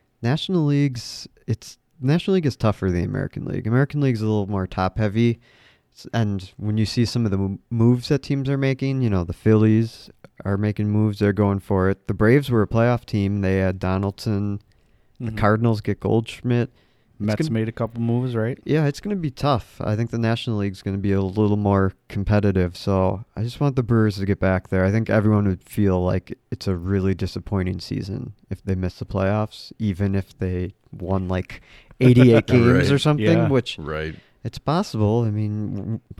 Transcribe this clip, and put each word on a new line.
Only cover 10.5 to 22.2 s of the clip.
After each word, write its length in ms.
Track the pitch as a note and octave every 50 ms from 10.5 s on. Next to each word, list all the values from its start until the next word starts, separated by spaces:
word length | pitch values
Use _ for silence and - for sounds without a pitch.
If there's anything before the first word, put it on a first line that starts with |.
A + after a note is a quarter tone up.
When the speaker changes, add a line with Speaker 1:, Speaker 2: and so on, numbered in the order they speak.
| G2+
Speaker 1:
making 320 | G2 G#2 G#2 G2+ - G#2 G#2
moves, 280 | G#2 G#2 G#2+ G#2+ G2+ G2+
they're 140 | G#2 G2+ G2
going 260 | G2 G#2+ G2+ G2 G2
for 300 | - - G2+ F#2+ F#2 F#2+
it. 180 | G2 - _
The 60 | - G2+
Braves 360 | F#2 G#2+ A2 B2 D3 C#3 -
were 120 | A#2+ A2
a 60 | G2+
playoff 360 | - - A2+ A#2 A#2+ A#2+ A#2 -
team. 360 | - - G#2 G2 G2 G2+ G2+
They 160 | G2 F#2+ F#2+
had 220 | F#2+ F#2+ F#2 F#2 F#2+
Donaldson. 840 | F#2+ F#2 F#2+ F#2+ G2 G2 G2 - - A2+ G#2 G2 G#2 G2+ G2+ G2+ - _ _ _ _ _ _ _ _ _ _ -
The 60 | B2+
Speaker 2:
Mm-hmm. 100 | A2+ A2
Speaker 1:
Cardinals 420 | G#2+ G#2+ G#2 G#2+ A2 A#2 A#2 A2 G#2
get 180 | - - G2+ -
Goldschmidt. 680 | - - A2 A2+ A2+ - - - - B2 A#2+ A#2+ A#2 - _ _ _ _ _ _ _ _ _
It's 40 | -
Speaker 2:
Mets 200 | G2+ G#2 G#2+ - D#3
Speaker 1:
gonna 80 | D#3+ A#2
Speaker 2:
made 160 | A2 A2 A2+
a 20 |
couple 300 | A2 - A#2 A2 A2+ A#2
moves, 340 | A#2 A#2 A#2 B2 B2+ B2+ A#2+
right? 240 | A2+ A2 A#2 C3 - -
Speaker 1:
Yeah, 220 | - C3+ D#3+ D#3
it's 120 | C#3+ C#3+ -
gonna 160 | - G#3 G#3
be 160 | F#3+ E3 C#3+
tough. 480 | - - - D3 C#3 G#2 - - - -
I 160 | - - G#2+
think 160 | G#2+ A#2 A2+
the 60 | -
National 400 | A#2 A#2 A2+ A#2 A#2 - B2 A2
League's 240 | G#2 G2+ G2+ F#2 -
gonna 160 | - G#2 F#2+
be 160 | G2+ F#2+ G2+ G2
a 80 | G2
little 340 | G2 F#2+ F#2 G#2+ G#2+ G2+ G#2
more 380 | G#2 G2+ G2+ G2+ G2 F#2+ F#2 - _ _ -
competitive, 680 | - G#2